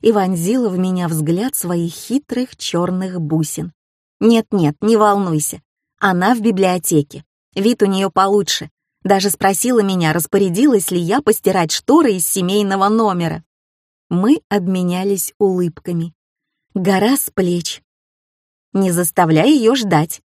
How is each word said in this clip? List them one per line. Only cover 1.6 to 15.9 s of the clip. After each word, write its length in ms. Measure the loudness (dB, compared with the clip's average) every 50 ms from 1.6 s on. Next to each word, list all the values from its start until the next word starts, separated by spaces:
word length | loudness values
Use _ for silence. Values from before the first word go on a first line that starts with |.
| -6 -4 -4 -2 -4 -4
хитрых 640 | -6 -10 -10 -4 -4 -4 -4 _ -6 -6 -6 -6 -8
черных 640 | _ -12 -6 -4 -2 -2 -2 -4 -4 -6 -6 -6 -6
бусин. 540 | -6 -2 -2 -2 -2 -2 -6 -10 -10 -12 -14 _ _ _ _ _ _ _ _ _
"Нет-нет, 560 | 2 4 4 4 0 _ -2 0 0 0 0 _
не 160 | 0 2 2 4
волнуйся. 640 | 4 4 2 2 0 -2 -2 -2 -4 -4 -8 -12 _ _ _ _ _ _ _ _
Она 360 | -2 0 0 2 2 2 0
в 60 | 2
библиотеке. 840 | 0 0 0 2 0 0 0 -2 -2 0 0 0 0 _ -8 -20 -20 _ _ _ _ _ _
Вид 260 | -2 0 0 2 2 0
у 20 |
нее 240 | 0 0 0 -2 0
получше. 600 | 2 2 2 4 2 2 0 0 -4 -6 -6 -12 _ _ _ _ _ _ _
Даже 260 | 2 2 2 2 0
спросила 520 | -4 0 0 0 0 2 0 0 2 2
меня, 320 | 2 2 0 0 0 0 0
распорядилась 800 | 0 -2 0 0 0 0 0 0 2 2 2 2 2 0 0
ли 80 | -4 -4
я 220 | -2 0 -2 -2
постирать 500 | 2 0 0 2 _ 0 0 0 0 -2
шторы 420 | -4 -6 0 4 4 4 4 4 0
из 120 | 0 -2
семейного 640 | -4 -4 -2 -2 0 0 0 0 0 0 0 0 2
номера". 540 | 2 2 0 0 0 -2 -4 -4 -4 -8 -12 _ _ _ _ _ _ _ _ _ _ _ _ _
Мы 320 | -2 0 2 2 2 0 _ _
обменялись 840 | -4 -2 -2 -2 -2 -2 -2 -2 -2 -2 -2 -2 -2 -4 -4 -10 _ _
улыбками. 760 | 0 0 0 0 -2 -4 -4 -8 _ -6